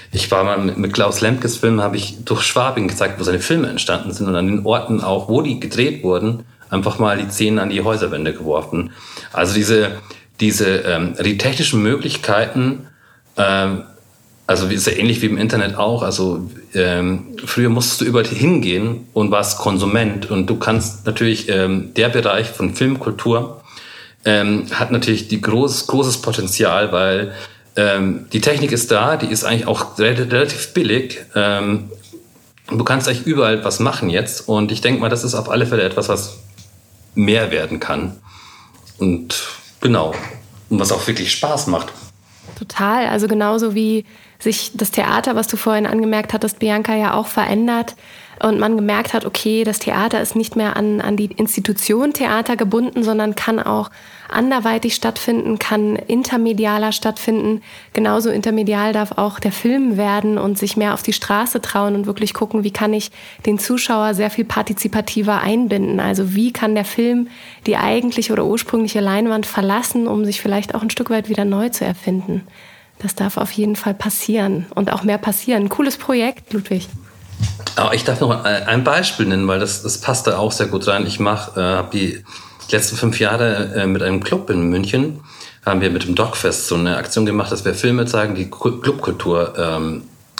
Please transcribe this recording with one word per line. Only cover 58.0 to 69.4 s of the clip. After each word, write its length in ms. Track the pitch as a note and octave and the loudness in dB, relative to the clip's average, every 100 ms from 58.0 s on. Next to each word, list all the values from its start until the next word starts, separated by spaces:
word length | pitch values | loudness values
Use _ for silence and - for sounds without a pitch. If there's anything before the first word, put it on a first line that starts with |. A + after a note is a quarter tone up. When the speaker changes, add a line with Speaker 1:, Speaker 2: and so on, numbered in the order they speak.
| G#3+ G#3+ A3+ | 2 2 2
Speaker 2:
intermedial 640 | G#3 A3+ A3 G#3 G#3 G#3+ | 0 0 2 2 2 2
darf 180 | G#3+ G#3 | 0 0
auch 280 | - G#3 G#3 | 0 -2 -2
der 120 | G3+ | -4
Film 440 | F#3+ A#3 C4+ C4 G3+ | 0 2 2 2 2
werden 440 | G#3 G#3 G#3+ G#3 | 2 2 2 2
und 180 | G3 G3 | 0 0
sich 180 | G3+ - | -2 0
mehr 200 | G#3 G3+ | 0 0
auf 80 | |
die 100 | - | -2
Straße 480 | G#3 - G#3 A#3+ A#3 | -2 0 0 0 -2
trauen 320 | - G3+ G3+ | -2 0 2
und 140 | G3+ G3+ | 0 -2
wirklich 260 | G3+ G#3 | -2 -2
gucken, 300 | - G#3+ G#3+ | -2 -2 0
wie 80 | G3+ | 0
kann 220 | - G#3+ | 0 0
ich 180 | G#3+ - - - - - | 0 -2 -10 -20 -6 0
den 140 | G#3 | 0
Zuschauer 560 | - B3 - A3 G#3+ F#3+ | 0 0 2 2 2 2
sehr 160 | G#3 | 0
viel 140 | G#3+ A3+ | 0 -2
partizipativer 920 | A3 A3 G#3 G#3 G#3+ G#3 A3 G3+ G3+ | 0 -2 -2 -2 -2 -2 0 2 2
einbinden. 600 | F#3+ A3+ A#3+ G3+ G3 F#3+ | 2 2 2 2 0 0
Also 340 | G3 F#3+ F#3+ | 0 0 0
wie 180 | G3 A#3+ | 2 0
kann 220 | A#3+ G#3+ | 0 0
der 120 | G#3+ G3+ | 0 0
Film 420 | - A#3 B3 A#3+ - - - - | 0 2 2 -2 -8 -20 -8 -2
die 100 | - | 2
eigentliche 560 | - A3+ B3 A3+ A3 | 2 2 0 0 0
oder 120 | G#3+ D#3 | 0 2
ursprüngliche 560 | A3+ - A#3 G#3+ A3 | 0 0 0 0 0
Leinwand 440 | G3 G3 A3+ A3 | 0 2 2 0